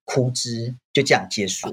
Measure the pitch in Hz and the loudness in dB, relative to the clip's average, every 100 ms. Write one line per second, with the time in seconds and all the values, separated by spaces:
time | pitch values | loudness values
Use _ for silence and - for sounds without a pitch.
0 | - 139 127 123 123 117 120 123 _ - | -4 0 0 0 -4 -4 -6 -8 _ 2
1 | 139 127 95 - 95 - - | 4 4 2 -4 -4 -4 0